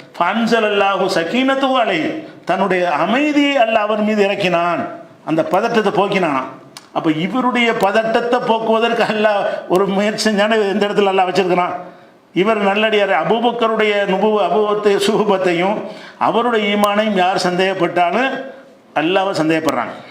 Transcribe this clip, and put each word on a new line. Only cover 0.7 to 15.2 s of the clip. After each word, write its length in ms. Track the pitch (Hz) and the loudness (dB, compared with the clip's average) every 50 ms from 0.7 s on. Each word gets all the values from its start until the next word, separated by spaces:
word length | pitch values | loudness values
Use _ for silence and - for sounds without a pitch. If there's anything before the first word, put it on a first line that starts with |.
| 208 202 196 196 196 185 196 185 - | 2 2 2 2 2 0 0 0 0
ஸகீனத்துஹு 600 | 175 160 165 - 247 262 262 269 269 277 262 262 254 226 | 0 -2 0 0 0 0 2 0 0 0 0 2 0 0
அலைஹி, 260 | 202 185 160 147 - - - - - - - - | 0 0 -2 -2 -4 -6 -8 -10 -14 -18 -14 -4
தன்னுடைய 460 | - 175 190 196 196 185 180 180 175 | -4 -2 0 0 0 0 0 0 0
அமைதியை 640 | 147 139 165 196 226 269 302 302 285 294 285 285 277 | 0 0 0 0 0 0 0 0 2 2 2 2 2
அல்லாஹ் 300 | 262 226 226 226 220 208 214 | 2 2 2 2 0 0 0
அவர் 140 | 220 208 214 | 0 0 0
மீது 260 | 214 214 208 196 196 | 0 2 2 2 0
இறக்கினான், 540 | 202 190 202 180 170 170 170 175 170 - - - - - - - - - - | 0 -2 -2 0 0 0 0 0 -2 -2 -4 -8 -10 -14 -18 -20 -20 -14 -6
அந்த 180 | 143 156 160 156 | -4 -2 -2 0
பதட்டத்தை 500 | - 175 190 220 233 233 220 208 202 - - | 0 0 0 0 2 0 2 0 2 2 2
போக்கினானாம். 500 | 202 196 - 190 175 156 139 131 127 - - - - - - - - - - | 0 0 0 0 0 0 -2 -2 -4 -6 -12 -18 -20 -20 -20 -20 -20 -8 -8
அப்ப 200 | - - 165 156 | -4 -2 -2 -2
இவருடைய 600 | 151 175 185 202 254 240 247 208 240 233 226 220 | 0 -2 -2 -2 -2 -2 0 0 2 0 0 0
பதட்டத்தை 640 | 226 - 196 202 220 220 220 226 240 233 240 247 247 247 | 0 0 2 2 0 0 0 0 -2 0 0 -2 0 0
போக்குவதற்கு 560 | - 226 226 226 220 220 220 233 233 233 226 226 | 0 -2 0 0 0 2 2 2 0 0 0 0
அல்லாஹ் 420 | 220 220 214 214 214 208 196 175 160 - - - - | 0 0 0 0 2 2 2 0 -2 -4 -6 -4 -2
ஒரு 180 | 180 185 202 | 0 0 2
முயற்சி 440 | 196 196 190 208 214 214 214 - 214 | 2 0 0 0 0 -2 0 -2 0
செஞ்சானே, 380 | 214 190 202 220 226 220 208 196 | 2 2 2 2 2 2 0 0
எந்த 180 | 190 208 202 | 0 0 0
இடத்துல 240 | 202 196 202 202 196 185 | 0 2 2 2 2 2
அல்லாஹ் 180 | 190 185 180 | 2 0 2
வச்சிருக்கிறான்? 440 | 180 190 190 175 180 180 180 170 - - - - - - - - - _ _ _ - | 2 0 0 2 0 0 0 -2 -4 -8 -10 -14 -18 -20 -20 -20 -20 _ _ _ -2
இவர் 320 | 165 190 220 226 208 202 | 0 0 2 2 2 0
நல்லடியார். 480 | 196 196 214 214 220 208 208 202 190 190 160 165 | 0 0 2 0 2 2 2 2 2 0 0 2
அபூபக்கருடைய 680 | 175 220 233 226 240 233 - 233 220 220 214 214 214 208 202 202 | 0 0 2 2 0 0 0 0 0 0 2 0 0 2 0 0
நுபுவ-, 360 | 196 190 190 202 214 214 208 202 170 | 0 0 0 2 2 2 2 0 2
அபூபத்தை, 440 | 175 214 214 208 208 208 202 208 196 196 - | 2 0 0 0 0 0 2 2 2 2 2
சுஹபத்தையும் 720 | 220 220 185 | 0 0 0